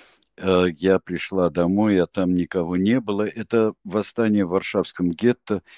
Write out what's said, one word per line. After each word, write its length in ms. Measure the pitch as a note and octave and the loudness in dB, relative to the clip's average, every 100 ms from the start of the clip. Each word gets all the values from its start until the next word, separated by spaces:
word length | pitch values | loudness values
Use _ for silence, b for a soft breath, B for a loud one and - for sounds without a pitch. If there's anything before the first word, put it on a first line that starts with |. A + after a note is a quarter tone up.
| B B B - | B B B -6
Э, 280 | F#2+ F2+ F2+ D#2+ | 0 2 2 0
«Я 220 | F#2 F#2 | 2 2
пришла 500 | - F2 - F#2+ F2 | 0 -8 -4 0 0
домой, 480 | D2+ F2 G2 G#2+ F#2+ | 2 0 2 2 2
а 60 | E2+ | 0
там 280 | - F2+ F2+ | -2 0 0
никого 400 | E2+ F#2+ E2+ F#2 | -2 -2 -2 0
не 240 | G2 B2+ | 0 0
было». 260 | G#2 G2+ G#2+ | 0 -4 -4
Это 480 | - G#2+ A#2 G#2+ - G2+ | -6 -2 0 0 -2 -6
восстание 580 | G2+ G2+ - A2+ G#2 | -4 -4 -2 0 2
в 60 | F2+ | 0
варшавском 640 | F#2 - G2+ F2+ - F2+ | -2 -2 -4 -4 -4 -4
гетто, 520 | E2 A#2+ A#2+ - G2+ - | 0 0 0 -4 -8 -8